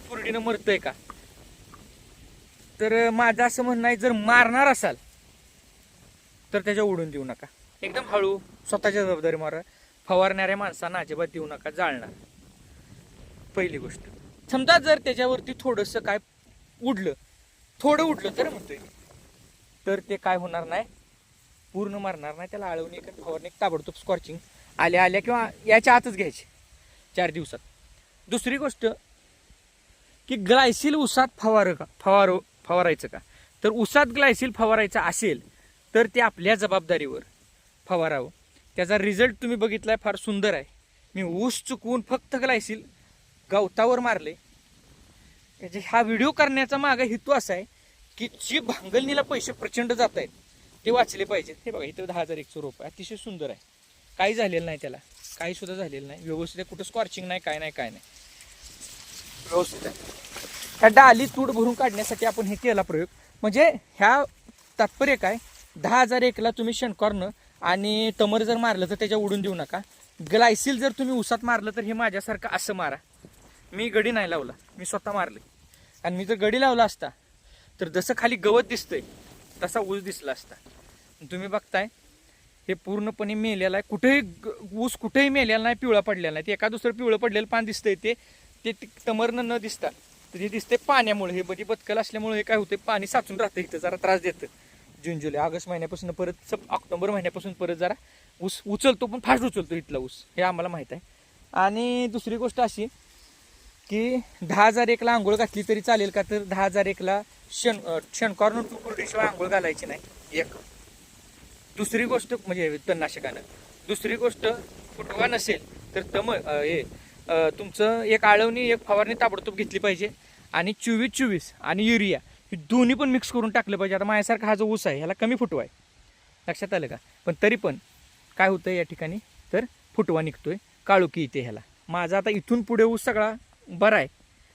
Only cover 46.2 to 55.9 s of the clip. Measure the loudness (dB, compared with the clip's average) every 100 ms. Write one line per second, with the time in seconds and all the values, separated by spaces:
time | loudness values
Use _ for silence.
46.2 | 2 4 2 4 0 0 0 2 0 -2
47.2 | 0 0 2 -6 -8 _ _ _ _ -10
48.2 | -10 -10 -4 -4 -2 -8 -2 -2 0 0
49.2 | 0 -4 -6 -8 -8 -4 -2 0 0 0
50.2 | -8 -12 _ _ -20 -8 0 2 2 -2
51.2 | -4 -4 -6 -12 -12 -10 -10 -10 -8 -6
52.2 | -6 -6 -10 -12 -12 -12 -16 -16 -16 -14
53.2 | -14 -10 -10 -10 _ _ _ _ _ -2
54.2 | 0 0 -2 -2 -4 -8 -10 -14 -20 -20
55.2 | -20 -10 -8 -8 -10 -10 -8